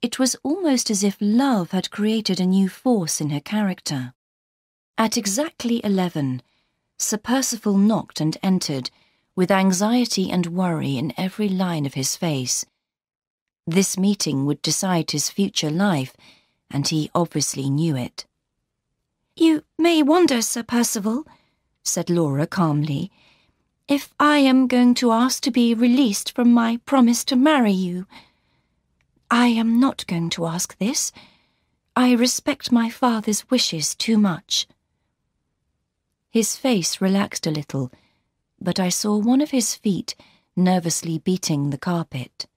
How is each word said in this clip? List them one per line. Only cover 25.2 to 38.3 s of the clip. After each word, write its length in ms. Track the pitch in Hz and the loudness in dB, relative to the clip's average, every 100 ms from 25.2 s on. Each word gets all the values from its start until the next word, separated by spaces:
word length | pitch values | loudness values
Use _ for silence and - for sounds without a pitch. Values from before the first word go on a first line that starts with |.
| 247 254 | 2 0
to 80 | - | -2
be 240 | 254 233 | 2 2
released 580 | 226 240 247 269 202 - | 4 2 4 2 0 -6
from 200 | - 240 | 0 4
my 260 | 240 233 233 | 4 4 -2
promise 400 | - 277 240 240 | 0 4 4 2
to 120 | - 262 | 0 2
marry 360 | 277 302 226 | 4 4 4
you. 340 | 190 185 175 190 - _ _ _ _ _ _ _ _ _ _ _ | 2 -2 -6 -10 -18 _ _ _ _ _ _ _ _ _ _ _
I 160 | 240 240 | 2 4
am 300 | 226 226 226 | 2 2 2
not 280 | 262 - - | 2 0 -6
going 240 | 170 165 | -4 -2
to 160 | - 165 | -4 -4
ask 300 | 165 - - | -4 -8 -4
this. 340 | 190 294 - - - _ _ _ _ _ _ | -4 -2 -6 -8 -20 _ _ _ _ _ _
I 180 | - 247 | 0 2
respect 600 | 247 247 - - 285 - | 4 2 0 -4 -6 0
my 180 | 240 226 | 0 0
father's 580 | - 254 226 214 208 - | 0 0 0 -2 -4 0
wishes 440 | 254 - 160 151 | 0 0 -4 -6
too 240 | - - 220 | -6 0 2
much. 480 | 208 160 - - - _ _ _ _ _ _ _ _ _ _ _ _ _ _ _ _ | 2 0 -4 -6 -6 _ _ _ _ _ _ _ _ _ _ _ _ _ _ _ _
His 260 | 226 220 - | -2 -2 -2
face 440 | 269 226 165 - | 0 0 0 -2
relaxed 460 | 190 196 202 - - | 0 0 -2 -4 -4
a 40 | |
little, 400 | 151 143 135 127 _ _ _ _ | -4 -4 -6 -6 _ _ _ _